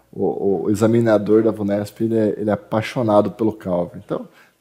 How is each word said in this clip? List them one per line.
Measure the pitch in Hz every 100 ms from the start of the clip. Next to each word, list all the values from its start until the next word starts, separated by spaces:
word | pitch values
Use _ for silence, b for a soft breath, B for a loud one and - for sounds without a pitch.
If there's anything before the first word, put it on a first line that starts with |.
| _
o, | - 92 - 98 92 101
o |
examinador | 101 110 120 113 104 104 107
da | 110
vunesp, | 107 101 101 107 -
ele | 113 113
é, | 107 -
ele | 104
é |
apaixonado | 98 - 110 - 135 110 104 104
pelo | - 110
Calvin. | - 92 90 85 95
Então, | - - - b b _